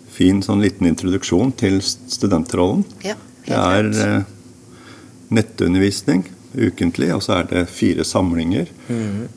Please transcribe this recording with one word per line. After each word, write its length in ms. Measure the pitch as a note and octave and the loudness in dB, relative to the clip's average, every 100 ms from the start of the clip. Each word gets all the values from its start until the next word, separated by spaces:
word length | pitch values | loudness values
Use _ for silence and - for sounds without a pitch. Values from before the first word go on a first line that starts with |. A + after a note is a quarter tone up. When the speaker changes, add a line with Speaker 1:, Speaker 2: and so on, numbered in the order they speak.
| - | -20
Speaker 1:
fin 320 | - F2+ G2 | 2 4 4
sånn 220 | G2 G#2 | 2 2
liten 240 | G#2 F#2 F2 | 2 2 0
introduksjon 680 | D#2+ F#2 F#2 - F2 B2+ B2+ | 2 0 -2 0 2 2 0
til 220 | G2+ G2 | 2 2
s-, 180 | - - - | 0 -8 -8
studentrollen. 760 | - G#2 F2+ D#2 F#2+ F2+ D3 G3+ - | -4 0 0 0 0 2 2 -2 -6
Speaker 2:
Ja, 120 | F#3+ G#3+ - - | -8 -8 -12 -18
Speaker 1:
Det 100 | - | -4
Speaker 3:
helt 40 | A#2+ | 0
Speaker 1:
er, 320 | F2+ F#2+ G#2+ | 2 2 2
Speaker 3:
klart. 160 | G#2+ G#2 | 0 0
Speaker 1:
eh, 160 | G#2 G2+ - - - - - - - - - - | 0 -2 -12 -20 -20 -20 -20 -20 -20 -20 -20 -2
nettundervisning, 960 | A2+ G#2+ - F2 F#2 G2 G2+ - E3+ F3+ - - C3+ | 0 0 0 2 4 2 0 0 0 -2 -12 -12 0
ukentlig, 560 | A2+ - F2 - - | 0 0 -2 0 -2
og 80 | A2 | -2
så 160 | - F#2+ | 0 -2
er 40 | F2 | 0
det 180 | F2 F2 | -2 -2
fire 360 | - G#2+ D#2+ | 0 0 0
samlinger, 640 | E2 G#2+ F2+ E2+ E2 G#2 F3 - - | 0 0 0 0 0 0 -2 -8 -8
Speaker 2:
Mhm. 400 | A#2 G#2+ G2+ A#2+ | -6 -4 -6 -8